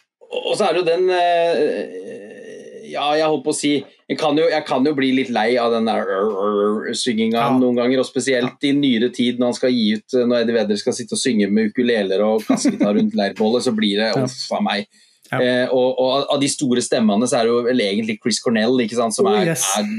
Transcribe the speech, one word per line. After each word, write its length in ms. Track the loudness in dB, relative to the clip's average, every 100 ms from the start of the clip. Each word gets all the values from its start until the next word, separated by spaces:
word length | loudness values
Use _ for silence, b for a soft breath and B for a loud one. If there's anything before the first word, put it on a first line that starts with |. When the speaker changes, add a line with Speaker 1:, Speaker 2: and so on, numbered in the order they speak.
| _ _ -12
Speaker 1:
og 240 | -8 -4 0
så 140 | 0
er 80 | 2
det 60 |
jo 40 | 0
den, 180 | 2 2
eh, 1120 | 2 2 2 2 2 0 -2 -6 -12 -14 -16 -16 -18 -18 -18 -18 -18 -12
ja, 140 | -4 0 0
jeg 80 | 2
holdt 180 | 0 -2
på 60 |
å 40 | -2
si, 140 | -2 -2 B B -8
jeg 80 | -2
kan 180 | 0 2
jo, 60 | 2
jeg 160 | 0 -2
kan 160 | 0 0
jo 60 |
bli 140 | 2 0 0
litt 160 | 0
lei 220 | 0 0 2
av 140 | 0
den 140 | 0 0
der, 160 | 0 -2
øh, 200 | 0 0 0
øh, 460 | 0 2 0 0 -4
synginga 460 | -4 -2 0 0 0
Speaker 2:
Ja. 80 | 2 2
Speaker 1:
noen 220 | 2 2
ganger, 240 | 2 0
og 20 | 0
spesielt 560 | -4 0 0 -2 -2
i 120 | 0 2
nyere 320 | 2 2 0
tid 300 | 0 -2 0
når 100 | -2
han 60 | 0
skal 140 | 0
gi 220 | 2 0 0
ut, 180 | -2 0 2
når 160 | 2
Eddie 100 | 2 0
Vedder 180 | 0 0
skal 160 | -2
sitte 220 | -4 -6 -2
og 60 |
synge 260 | 0 2 2
med 220 | 2 2
ukuleler 500 | 0 2 2 0 0
og 220 | 2 0 0
kassegitar 480 | 0 0 0 2
rundt 220 | 2 0 0
leirbålet, 460 | -2 0 0 2 0
så 80 |
blir 240 | 0 0 0
det, 140 | 0
Speaker 2:
Ja. 120 | 0 -2
Speaker 1:
uff 240 | -4 -6
a 80 | -2
meg. 240 | -2 -2 -6 b b b -8
Speaker 2:
Ja. 80 | -2
Speaker 1:
Eh, 260 | 0 0 0
og, 240 | 2 2 2
og 300 | 0 0 0
av 80 | 0
de 80 | 0
store 300 | -2 0 0
stemmene 420 | 0 2 2 2 0
så 140 | 0
er 80 | 2
det 60 | 2
jo 80 |
vel 160 | 0 0
egentlig 380 | 0 -2 -4 -4
Chris 180 | -4 -2
Cornell, 340 | 0 2 2 2
ikke 140 | 0 0
sant, 160 | -2 0
som 100 | 2
Speaker 2:
Oh, 80 |
Speaker 1:
er, 140 | 2 2
Speaker 2:
yes. 160 | 0 -2 -2
Speaker 1:
er 80 | -4